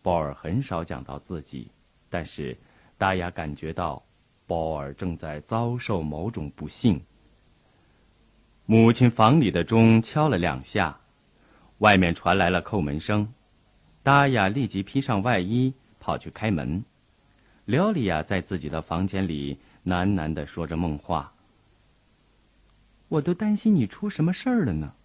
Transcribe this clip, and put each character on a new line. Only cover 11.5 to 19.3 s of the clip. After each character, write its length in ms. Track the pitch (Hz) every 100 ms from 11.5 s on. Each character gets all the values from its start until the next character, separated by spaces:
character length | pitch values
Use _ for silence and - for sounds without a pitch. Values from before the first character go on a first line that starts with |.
| _ _ _
外 180 | 107 98
面 180 | 87
传 220 | 87 - 95
来 140 | 87
了 120 | 90
叩 180 | - 104
门 200 | 73 73
声。 320 | - 104 107 - _ _ _ _ _ _
达 260 | - 143 143
雅 200 | 123 95
立 180 | 113 117
即 160 | 98
披 160 | 98 139
上 240 | 135 107
外 160 | 104 113
衣， 360 | 90 117 131 131 _ _
跑 180 | - 73
去 140 | -
开 200 | - 107
门。 320 | 90 65 82 120 _ _ _ _ _ _ _ -
廖 240 | 117 202
利 160 | 190 107
亚 160 | 78
在 180 | 78 98
自 180 | 85 92
己 80 | 73
的 140 | 78
房 260 | 78 85 92
间 220 | 98
里 300 | 95